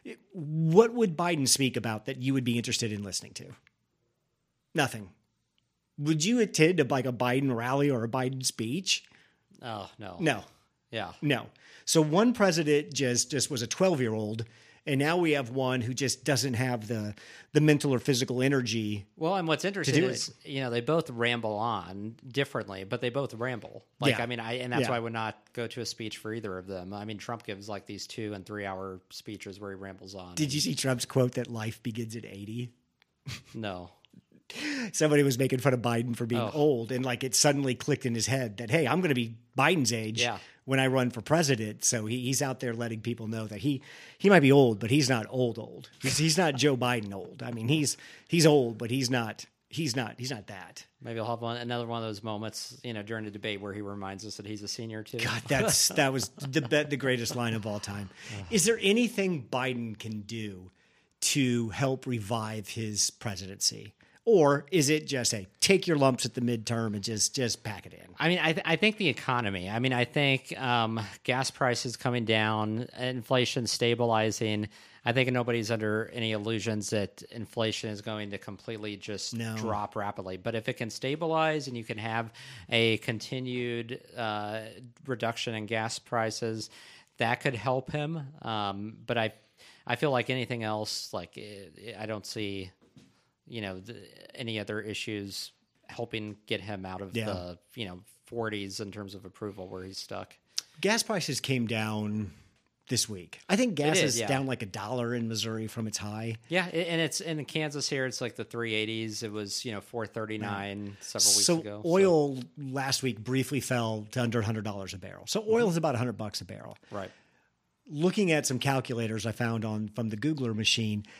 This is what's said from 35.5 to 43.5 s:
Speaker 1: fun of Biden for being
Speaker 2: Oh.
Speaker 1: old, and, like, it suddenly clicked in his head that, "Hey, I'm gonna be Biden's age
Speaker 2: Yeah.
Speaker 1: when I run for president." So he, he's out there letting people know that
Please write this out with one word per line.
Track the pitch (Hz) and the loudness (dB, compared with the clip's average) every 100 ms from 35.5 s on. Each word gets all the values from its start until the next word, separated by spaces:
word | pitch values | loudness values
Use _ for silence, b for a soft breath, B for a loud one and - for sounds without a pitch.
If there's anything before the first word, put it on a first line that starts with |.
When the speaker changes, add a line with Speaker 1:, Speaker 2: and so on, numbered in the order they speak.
| 127 | 2
Speaker 1:
fun | 139 | 2
of | 123 | 2
Biden | 117 117 120 | 2 0 0
for | 113 117 | -2 -2
being | 120 | 0
Speaker 2:
Oh. | 110 | 0
Speaker 1:
old, | 151 151 123 110 | 4 4 4 0
and, | 127 | -2
like, | 131 120 | -2 -2
it | 135 | 0
suddenly | - 147 143 135 | 4 6 6 2
clicked | 120 - 139 127 | 0 0 0 0
in | |
his | 117 104 | 0 0
head | 135 117 101 | 0 -2 -6
that, | 123 | 2
"Hey, | 165 127 | 2 4
I'm | 165 | 2
gonna | 180 | 2
be | 123 113 117 _ 131 | 2 -2 -8 _ 2
Biden's | 147 180 113 | 4 4 2
age | 117 110 120 | 0 -2 0
Speaker 2:
Yeah. | 120 101 B B - | 0 -2 B B 0
Speaker 1:
when | 135 | 2
I | 131 | 4
run | 131 123 | 4 2
for | 117 | -2
president." | 101 160 143 117 107 95 | 2 4 4 2 0 -2
So | - 120 | 0 0
he, | 107 127 | -2 -2
he's | 123 131 | -2 0
out | 135 127 | 0 -2
there | 127 | -4
letting | 117 117 110 | -2 -4 -4
people | 120 113 110 | -4 -4 -4
know | 113 | -4
that | 107 | -6